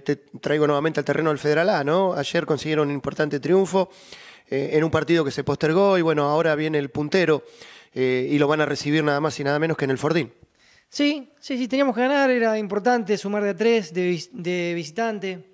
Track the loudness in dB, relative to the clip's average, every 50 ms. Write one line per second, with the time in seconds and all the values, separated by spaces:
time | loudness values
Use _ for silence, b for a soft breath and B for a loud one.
0 | 0 -2 -4 -4 -6 _ -14 -8 -4 0 0 2 2 2 2 2 0 0 -2 -2
1 | -2 0 0 0 0 0 0 0 0 0 2 2 2 2 2 0 0 0 0 2
2 | 2 0 0 -2 -4 -2 -2 -2 0 0 -2 -2 -2 -2 0 0 0 0 -2 -4
3 | -6 -6 -4 -2 -2 -2 -2 -2 0 2 2 2 2 2 0 0 -2 B B B
4 | B B B B B B B B B -6 -4 -4 -2 0 2 2 2 2 0 0
5 | 0 2 2 2 2 0 -2 -4 -4 -4 -2 0 0 2 2 4 4 4 4 2
6 | 2 2 2 2 2 2 2 2 2 2 0 0 0 0 0 -2 -2 -2 -4 -4
7 | -2 0 2 2 4 4 2 0 B B B B B B B B B B -4 -2
8 | 0 2 2 0 0 2 2 2 4 4 2 2 2 0 -2 -4 -2 0 0 2
9 | 2 2 0 0 0 -2 -2 -2 -2 -2 0 0 0 -2 -2 -2 -2 -2 -2 0
10 | 0 0 0 0 -2 -4 -8 _ -20 _ b b b b b b b _ -4 -2
11 | 0 0 0 -2 -8 -14 _ _ -10 -8 -6 -4 -4 -2 0 0 0 0 0 0
12 | 0 0 2 2 2 2 2 2 2 0 0 -2 -2 -4 -4 0 2 2 2 2
13 | 2 0 -2 -2 -2 -2 -2 -2 -2 -2 -2 0 2 2 2 2 0 -2 -4 -2
14 | 0 0 0 -2 -4 -10 -12 -10 -6 -4 -4 -2 -2 -4 -4 -6 -8 -8 -6 -4
15 | -4 -4 -4 -6 -8 -10 -10 -10 -14 _